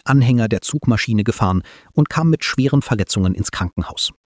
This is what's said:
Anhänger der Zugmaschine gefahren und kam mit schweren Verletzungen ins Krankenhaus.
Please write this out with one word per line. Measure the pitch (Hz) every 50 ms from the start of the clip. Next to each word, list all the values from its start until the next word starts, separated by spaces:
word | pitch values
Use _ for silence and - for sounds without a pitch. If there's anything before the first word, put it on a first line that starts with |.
| -
Anhänger | - 131 139 127 123 127 120 113 107
der | 101 95
Zugmaschine | - - - 147 - - 117 104 - - 113 107 104
gefahren | 110 113 - 110 92 92 92 - - - - - _ -
und | - 151 -
kam | - 160 160 165
mit | 156 - -
schweren | - - - 131 139 - 143 -
Verletzungen | - 123 104 95 - - 104 92 92 90
ins | - 101 -
Krankenhaus. | - - 92 87 - - 82 - - - - - - _ _